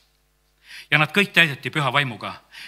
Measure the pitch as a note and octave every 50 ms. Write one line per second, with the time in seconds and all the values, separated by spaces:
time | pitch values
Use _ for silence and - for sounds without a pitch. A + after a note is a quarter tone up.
0 | _ _ _ _ _ _ _ _ _ _ _ _ _ - - - - - D3+ D3
1 | D3+ - - G3+ G3 - - E3+ E3+ D3+ C3+ - - B2 - D#3 C#3+ C3 B2+ C#3+
2 | C#3+ B2+ A2 F#2 A2 G2 F#2 - _ _ - - -